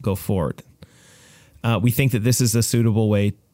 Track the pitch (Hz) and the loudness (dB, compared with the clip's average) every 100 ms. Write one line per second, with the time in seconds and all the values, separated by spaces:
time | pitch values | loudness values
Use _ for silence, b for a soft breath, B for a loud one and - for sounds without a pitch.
0 | 104 92 - 98 71 - - - B B | -4 -4 -2 -2 -2 -6 -16 -20 B B
1 | B B B B B B 117 110 120 120 | B B B B B B -2 0 0 2
2 | 135 113 113 120 123 117 110 117 113 107 | 0 0 0 2 2 0 0 0 2 2
3 | 110 104 101 - _ | 2 2 0 -4 _